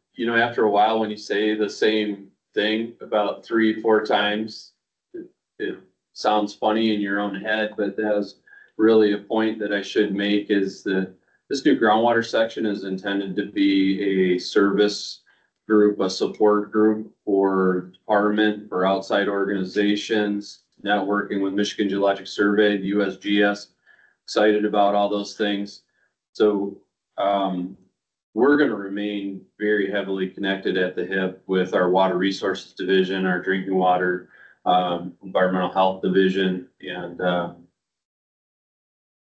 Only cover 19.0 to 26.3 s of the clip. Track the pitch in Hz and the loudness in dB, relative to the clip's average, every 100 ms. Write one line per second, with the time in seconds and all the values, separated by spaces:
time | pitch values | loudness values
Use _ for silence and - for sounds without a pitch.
19 | - 101 98 101 98 98 92 104 101 101 | 0 -2 0 -2 -2 -4 -4 0 0 0
20 | - 110 104 104 - - _ _ 101 104 | -2 -2 -2 -4 -8 -18 _ _ -2 -2
21 | 98 101 101 101 98 98 101 - 101 98 | 0 -2 -2 -4 -2 -2 -2 -2 -2 0
22 | 98 95 95 - 104 104 104 101 95 101 | 0 0 -6 -2 0 4 2 2 -2 -2
23 | 98 92 101 101 101 101 - _ _ _ | -2 -4 -2 2 2 0 -10 _ _ _
24 | _ _ - - 107 104 104 104 101 101 | _ _ -4 2 4 4 2 2 2 2
25 | 101 104 101 - 104 101 101 - _ _ | 0 -2 -6 -4 -4 -4 -6 -12 _ _
26 | _ _ _ | _ _ _